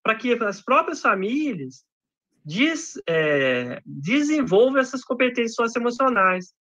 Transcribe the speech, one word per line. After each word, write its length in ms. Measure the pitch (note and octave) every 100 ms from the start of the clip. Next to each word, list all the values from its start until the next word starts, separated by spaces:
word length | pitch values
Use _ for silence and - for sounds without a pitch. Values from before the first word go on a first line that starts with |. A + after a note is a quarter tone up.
pra 140 | - A3
que 180 | B3
as 280 | A#3 G#3+ G3
próprias 400 | - C#4 E4 D#4
famílias 840 | B3+ G3 G3 C4+ D4+ F#3 C3 C3 _ _ _ _ _ _
des-, 580 | D3+ E3+ D4+ D#4+ - - -
é, 760 | E3 D#3 C#3+ C3+ B2 B2 - -
desenvolvam 920 | C#3+ C#3+ C#4 D4 D4+ C4+ F#3+ B3+ C4+
essas 260 | B3+ C4
competências 520 | - B3+ B3+ A#3+ A3+ A3+
socioemocionais, 1000 | A#3 A#3+ A#3+ A#3+ C4+ A3+ F#3 F#3 F3+ _